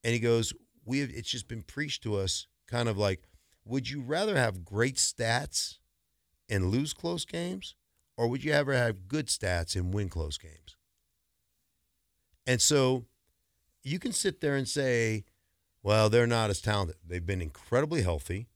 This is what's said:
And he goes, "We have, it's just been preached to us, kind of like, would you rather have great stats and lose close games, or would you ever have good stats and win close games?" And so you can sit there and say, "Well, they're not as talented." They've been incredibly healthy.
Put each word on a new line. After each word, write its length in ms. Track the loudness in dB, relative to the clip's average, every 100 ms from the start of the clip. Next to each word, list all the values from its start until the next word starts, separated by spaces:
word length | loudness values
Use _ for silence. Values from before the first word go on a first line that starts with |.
And 100 | 0
he 60 | 2
goes, 340 | 4 4 2 -6 _ _ -4
"We 140 | -4
have, 100 | -4
it's 200 | -6 -8
just 180 | -8 -8
been 160 | -14
preached 400 | -12 -8 -8 -6
to 120 | -4 -2
us, 320 | -2 -4 -8 _ -6
kind 200 | -2 -2
of 100 | 0
like, 260 | 0 0 _ _ _ _ -6
would 240 | -6 -4
you 120 | -8
rather 360 | -4 -2 0 2
have 260 | 0 -2
great 320 | -6 0 0 2
stats 840 | -2 -2 0 0 -2 -6 -6 -10 _ _ _ _ _ _ _
and 220 | 0 2
lose 220 | 0 -2
close 320 | -4 -6 -4 -6
games, 500 | -6 -6 -8 -12 -18 _ _ _ -2
or 140 | -2
would 120 | 0
you 100 | 0
ever 180 | 2 2
have 360 | 2 2 -2 -4
good 180 | -4 -2
stats 480 | -2 0 0 0 -2
and 180 | -2
win 140 | -2 -2
close 300 | -4 -6 -8
games?" 380 | -12 -20 -20 -20 _ _ _ _ _ _ _ _ _ _ _ _ _ _ _ _ -2
And 160 | 2
so 440 | 4 6 4 2 -4 _ _ _ _ _ _ _
you 160 | -8 -6
can 120 | -4
sit 260 | -2 -2 0
there 140 | 0 0
and 120 | 0
say, 580 | 0 2 2 2 0 -6 _ _ _ _ _
"Well, 260 | 2 6 8
they're 180 | 6 6
not 220 | 4 2
as 120 | 0
talented." 340 | 0 0 -2 -6 -8
They've 200 | -6 -4
been 160 | -4
incredibly 600 | -4 -10 -2 0 0 0
healthy. 440 | 0 0 -4 -8 -8